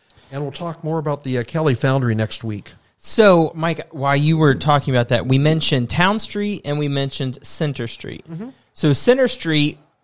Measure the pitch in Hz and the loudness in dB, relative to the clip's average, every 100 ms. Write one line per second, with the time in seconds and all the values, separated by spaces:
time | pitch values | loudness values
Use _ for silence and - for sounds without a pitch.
0 | _ _ _ 135 147 139 170 160 156 160 | _ _ _ -10 -10 -8 -10 -8 -6 -4
1 | 151 143 135 127 117 165 156 123 135 135 | -4 -6 -4 -4 -4 -2 0 0 2 2
2 | 123 110 107 - 113 104 - - _ _ | 0 0 -2 -4 -8 -10 -12 -20 _ _
3 | - - 208 175 156 160 160 156 - - | -4 4 6 6 4 0 -4 -4 -8 -6
4 | 139 143 151 160 151 131 156 147 139 127 | 0 2 2 4 4 4 2 2 2 0
5 | 117 117 127 131 147 160 - 135 120 - | 2 0 2 2 4 2 0 0 0 2
6 | 185 214 - 208 208 196 143 147 147 139 | 2 2 -4 -4 -6 -6 -6 -4 -2 -2
7 | 135 - 131 127 - - 151 135 117 - | -4 -4 -8 -8 -10 -4 -4 -4 -8 -10
8 | - - - 165 233 - _ - 156 139 | -12 -14 -14 -14 -14 -18 _ -2 0 2
9 | - 262 254 - 165 151 147 151 _ _ | 4 4 2 -2 -2 2 0 -2 _ _